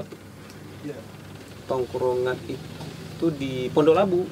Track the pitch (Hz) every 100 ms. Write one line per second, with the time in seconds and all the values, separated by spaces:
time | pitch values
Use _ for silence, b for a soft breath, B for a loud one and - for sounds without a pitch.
0 | 143 - - - - - - - 147 143
1 | - - - - - - - 131 120 127
2 | 127 123 127 127 - - - - - -
3 | - - 165 143 135 127 127 156 151 160
4 | 202 175 160